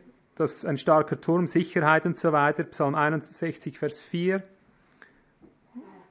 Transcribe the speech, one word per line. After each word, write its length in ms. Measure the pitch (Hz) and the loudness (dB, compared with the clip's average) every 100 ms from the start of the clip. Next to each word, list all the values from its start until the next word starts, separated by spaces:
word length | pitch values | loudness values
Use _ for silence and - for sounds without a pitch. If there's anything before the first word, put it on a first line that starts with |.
| - _ _ | -18 _ _
dass 300 | - 151 - | -4 -4 -2
ein 120 | 170 139 | -4 -2
starker 440 | - 156 151 147 | 4 4 4 -2
Turm, 260 | - 170 165 | 0 0 2
Sicherheit 580 | 170 160 180 151 156 | 0 0 0 2 2
und 140 | 180 165 | 2 -2
so 140 | 170 | 0
weiter, 320 | 151 143 151 | 2 2 0
Psalm 320 | 160 - 143 156 | -6 -2 -2 2
einundsechzig, 840 | 147 156 - - 165 147 151 - | 0 -2 -6 -8 -8 -6 -12 -8
Vers 240 | 147 - | -8 -8
vier. 400 | - 175 180 190 190 _ _ _ _ _ - _ _ _ - _ _ 247 - - - | -8 -4 -2 -2 -6 _ _ _ _ _ -20 _ _ _ -20 _ _ -20 -20 -20 -20